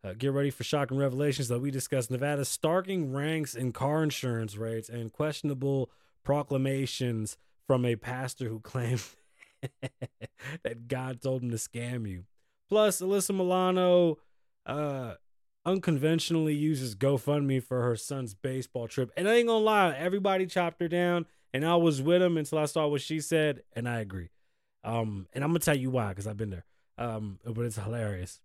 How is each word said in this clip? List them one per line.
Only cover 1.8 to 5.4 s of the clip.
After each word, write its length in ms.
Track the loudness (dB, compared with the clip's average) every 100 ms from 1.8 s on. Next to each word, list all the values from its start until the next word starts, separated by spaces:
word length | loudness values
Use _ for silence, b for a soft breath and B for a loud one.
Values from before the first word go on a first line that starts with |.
| -2 -2 0
Nevada's 400 | -2 -2 -2 -2
starking 600 | -2 2 2 0 -2 -2
ranks 440 | -2 0 -2 -2
in 180 | -2 -4
car 300 | 0 0 2
insurance 520 | 2 0 -2 -2 -4 -6
rates 320 | -4 -6 -6
and 200 | -8 -8
questionable 800 | -2 -2 -2